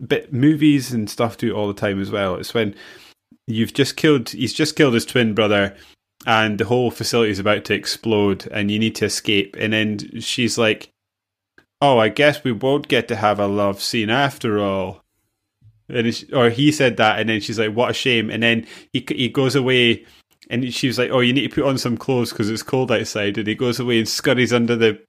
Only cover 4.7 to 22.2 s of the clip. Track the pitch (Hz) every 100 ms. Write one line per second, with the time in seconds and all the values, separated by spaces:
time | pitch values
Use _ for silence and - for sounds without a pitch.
4.7 | - 143 117 - 127 113 104 104 104 98
5.7 | - - _ _ _ - 110 110 104 110
6.7 | 123 120 - 110 120 110 98 101 104 -
7.7 | 104 - - 113 104 101 92 - 107 101
8.7 | 107 113 - 104 - - 101 - - 107
9.7 | 110 107 104 - 113 - - 117 120 110
10.7 | - - _ _ _ _ _ _ _ _
11.7 | - 143 120 110 101 147 143 131 104 131
12.7 | 147 - 127 113 110 107 101 101 101 101
13.7 | 98 - 120 107 123 139 - 120 104 101
14.7 | 98 92 92 _ _ _ _ _ _ _
15.7 | _ - 127 117 113 - 143 120 110 147
16.7 | 151 131 107 110 101 110 110 - 107 110
17.7 | 107 113 123 135 117 110 107 117 113 -
18.7 | - - 131 - 196 127 147 131 135 127
19.7 | 127 120 107 - _ _ _ - 120 127
20.7 | 120 135 113 123 127 123 131 107 - 139
21.7 | 131 131 117 - 127